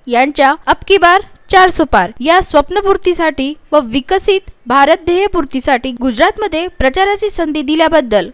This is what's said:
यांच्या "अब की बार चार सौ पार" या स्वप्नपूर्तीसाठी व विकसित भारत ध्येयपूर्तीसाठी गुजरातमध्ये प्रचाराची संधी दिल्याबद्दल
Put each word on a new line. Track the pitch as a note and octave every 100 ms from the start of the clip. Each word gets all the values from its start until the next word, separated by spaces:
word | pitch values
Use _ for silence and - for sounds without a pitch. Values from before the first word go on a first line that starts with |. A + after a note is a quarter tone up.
| B3+
यांच्या | A#3 C#4 D4 C4+ D#4 -
"अब | F4 -
की | F#4+
बार | E4+ F#4+ - - -
चार | F#4 F#4
सौ | -
पार" | D4+ G#3 F3+ -
या | C4+ F4+
स्वप्नपूर्तीसाठी | - D4 C#4+ G4 G4 G4 F4+ F4 D#4+ D4+ C4+ D4+ -
व | D4+
विकसित | A#3 C4 - F#4+ G#4+ F#4+ - - A#3+
भारत | C4+ C#4 F#4 E4+
ध्येयपूर्तीसाठी | F4+ G4 F4+ C#4+ C4 D4 B3 C4+
गुजरातमध्ये | A#3+ C4 A3 F4 G#4+ G#4 D#4 F4+
प्रचाराची | - C4 D#4 G4 G4+ G#4+
संधी | - D#4+ D4+
दिल्याबद्दल | C4+ D#4 D#4+ D#4+ B3 G#3 F3